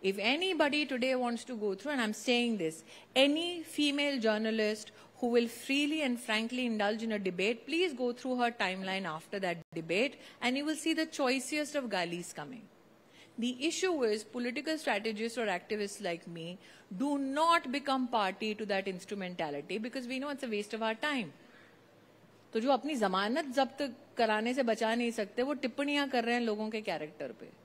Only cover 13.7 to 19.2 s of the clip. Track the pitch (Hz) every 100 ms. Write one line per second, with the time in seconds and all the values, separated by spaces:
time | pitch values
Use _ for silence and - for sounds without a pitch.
13.7 | 330 370 330 233 214 214 247 240 247 294
14.7 | 311 302 214 226 208 226 233 220 180 -
15.7 | 214 202 - 185 170 - 165 165 180 -
16.7 | - - 180 277 285 269 277 320 339 311
17.7 | 269 277 262 254 240 196 196 220 208 214
18.7 | 196 196 180 - 202